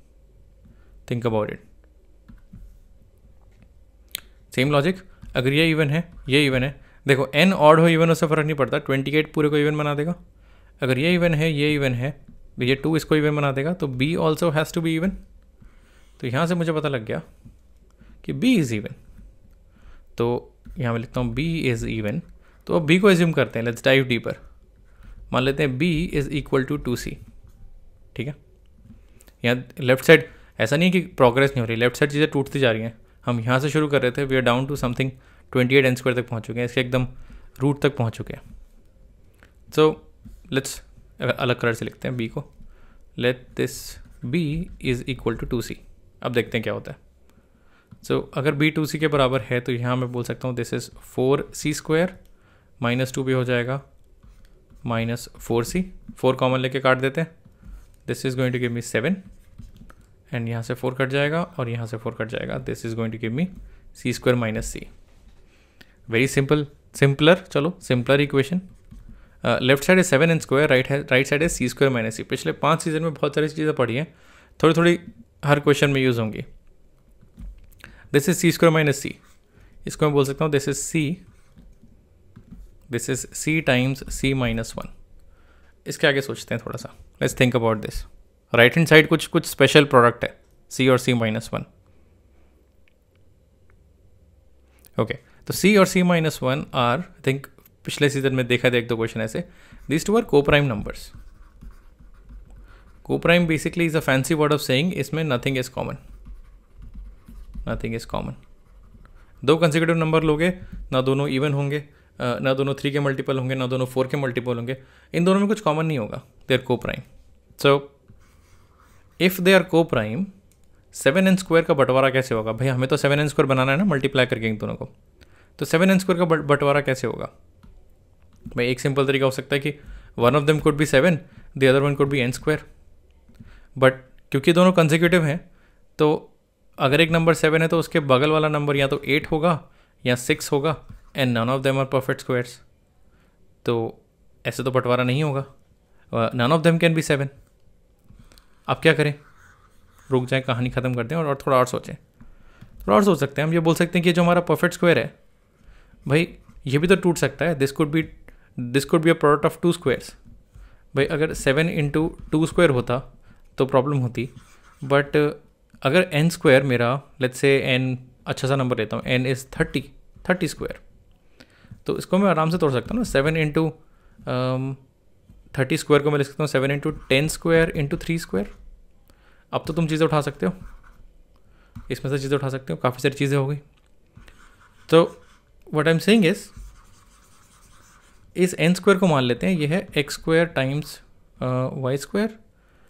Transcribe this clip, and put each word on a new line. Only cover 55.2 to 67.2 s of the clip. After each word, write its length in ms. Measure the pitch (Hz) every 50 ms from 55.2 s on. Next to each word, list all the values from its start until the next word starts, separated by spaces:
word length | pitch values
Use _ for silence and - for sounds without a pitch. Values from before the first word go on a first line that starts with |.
| - - - -
फ़ोर 260 | - - 117 117 117
सी, 200 | - - 180 185 - - - - - -
फ़ोर 200 | - - 127 131
कॉमन 240 | - 135 127 131 127
लेके 200 | 127 127 131 135
काट 180 | 127 131 127 127
देते 220 | 131 135 131 160
हैं, 160 | 165 - - - - - - _ - - - - - - - _ _
this 200 | - 120 - -
is 120 | 135 127 127
going 160 | 131 127 127
to 80 | 120
give 140 | 127 120 117
me 100 | 120 113 -
seven 240 | - 113 117 160 196 190 - - - - - - - - - - - - - - - - - _ _ _ _ _ 135
and 140 | 120 117 113
यहाँ 140 | 117 117
से 120 | 110 - 123
फ़ोर 200 | - - 127 127
कट 140 | 131 135 127
जाएगा 340 | 135 143 143 147 156 170
और 260 | 175 - - - 127 117
यहाँ 180 | 117 117 117
से 100 | 110 117
फ़ोर 180 | 113 - - 120
कट 140 | - 113 113
जाएगा, 360 | - - - 120 - 135 127
this 220 | 120 117 - -
is 80 | 113 113
going 180 | 117 113 113 113
to 60 | 113
give 140 | 117 110 117
me 100 | 143 180 185 - - - - - - - - -
C 160 | - - 127
square 280 | 120 - - 131 123 123
minus 300 | 117 110 107 113 113 - -
C। 80 | - - - - - - _ - - - - - - - - _ _ _ _ _ - - - _ _ - -
Very 180 | 113 117 135 131
simple, 340 | - 139 135 135 151 151 143 - - - _ _ -
simpler, 400 | - 143 139 139 -